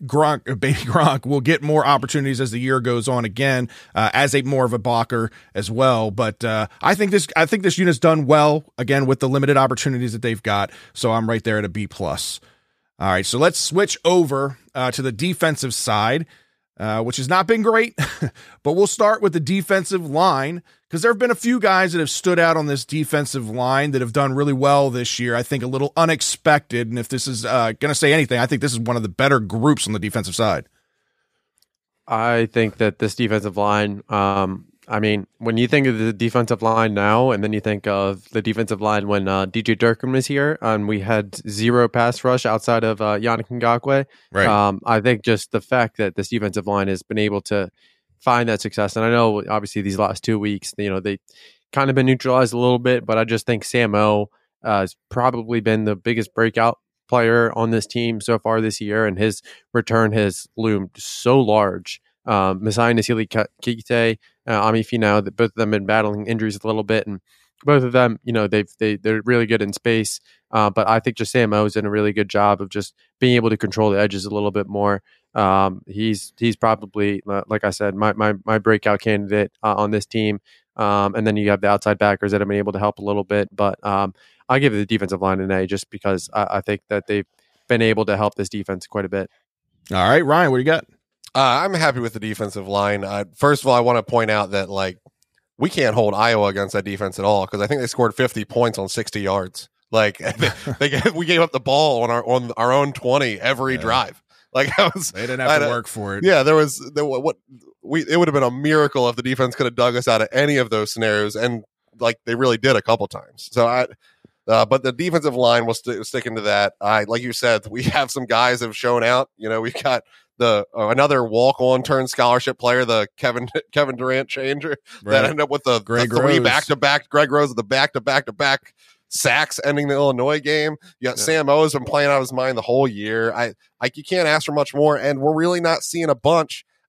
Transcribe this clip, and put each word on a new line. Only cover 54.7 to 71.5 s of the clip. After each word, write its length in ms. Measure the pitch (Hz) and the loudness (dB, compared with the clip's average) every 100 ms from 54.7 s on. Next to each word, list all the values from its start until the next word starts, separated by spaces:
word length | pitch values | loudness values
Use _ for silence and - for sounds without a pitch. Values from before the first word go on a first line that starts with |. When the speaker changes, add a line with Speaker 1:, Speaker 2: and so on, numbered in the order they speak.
| 104 | -2
Speaker 2:
has 160 | 95 - _ | -2 -8 _
probably 520 | - 127 123 113 117 | -2 0 -2 -4 -2
been 240 | 110 110 | 0 0
the 120 | 107 98 | -2 -4
biggest 380 | 117 113 104 | -4 -4 -4
breakout 440 | - 113 113 113 - _ _ _ | -2 0 2 0 -2 _ _ _
player 480 | 123 117 117 117 - | 0 2 2 2 0
on 140 | 113 | -2
this 160 | 113 - | -2 -4
team 340 | 120 117 110 | -4 -4 -4
so 180 | 101 113 | -2 -2
far 220 | 110 113 | 0 -2
this 200 | 110 - | -2 -4
year, 260 | 104 107 110 | -4 -2 -2
and 100 | 92 | 0
his 260 | 110 101 - - _ | -2 -2 -12 -20 _
return 400 | 120 - 113 110 | -4 0 2 2
has 360 | 110 101 90 - - | 2 0 -2 -12 -4
loomed 340 | 110 104 95 - | -2 -2 -4 -12
so 440 | - - 123 135 | -14 -4 2 4
large. 600 | 113 107 101 92 - - _ _ | 4 2 2 -2 -12 -16 _ _
Um, 380 | - 104 95 92 | -2 0 0 0
Masai 300 | 107 107 117 | -2 2 2
Nasili 340 | 117 107 113 107 | 2 0 -2 -2
Kite 880 | 113 - _ - 113 - 120 117 110 _ _ - | -4 -4 _ -8 -8 -2 0 0 -2 _ _ -4
uh, 120 | 110 | 0
Ami 180 | 107 110 | 2 2
Finau, 420 | 107 117 107 104 | 0 0 2 2
that 120 | 98 - | 0 -2
both 140 | 95 | -2
of 40 | - | 0
them 140 | 107 | -2
been 160 | 107 98 | -2 0
battling 400 | 107 107 104 104 | 0 0 -4 -6
injuries 320 | 113 110 101 | -4 -4 -4
a 40 | 110 | -4
little 180 | 110 | -4
bit, 220 | 104 110 104 | -2 -2 -2
and 140 | 95 - _ _ _ | -10 -14 _ _ _
both 180 | 143 147 | 2 4
of 80 | 127 | 4
them, 260 | 127 123 110 | 4 2 0
you 80 | 123 | -2
know, 140 | 113 104 | -2 0
they've, 220 | 107 95 _ | 0 -2 _
they, 180 | 110 104 | -2 0
they're 260 | 107 110 | -2 -2
really 220 | 107 120 113 | 0 0 2
good 160 | 113 | 0
in 100 | 101 | -2
space. 480 | 98 120 113 107 - - _ _ | -2 0 0 -2 -8 -16 _ _
Uh, 180 | 110 104 | 0 2
but 200 | 98 101 | 2 2
I 100 | 113 | 2
think 160 | 127 113 | 0 -4
just 140 | 110 | -2
Sam 200 | 127 113 | 0 2